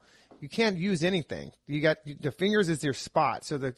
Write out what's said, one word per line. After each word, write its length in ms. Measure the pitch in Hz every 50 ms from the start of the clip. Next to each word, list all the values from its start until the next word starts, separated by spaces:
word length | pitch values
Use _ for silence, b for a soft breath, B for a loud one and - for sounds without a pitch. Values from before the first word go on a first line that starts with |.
| b b b b b b b -
you 80 | - 143
can't 300 | - 220 226 220 190 165
use 260 | 175 208 190 147 156
anything. 480 | 180 196 175 139 - 95 76 69 73 - _ _
You 160 | - 143 151
got, 160 | 147 156 156 - -
the 260 | 147 143 - - 139
fingers 380 | - - 180 208 214 214 196 160
is 160 | 165 147 -
your 80 | 143 123
spot. 500 | - - - - 165 151 131 107 - -
So 140 | - 151 135
the, 180 | 135 131 127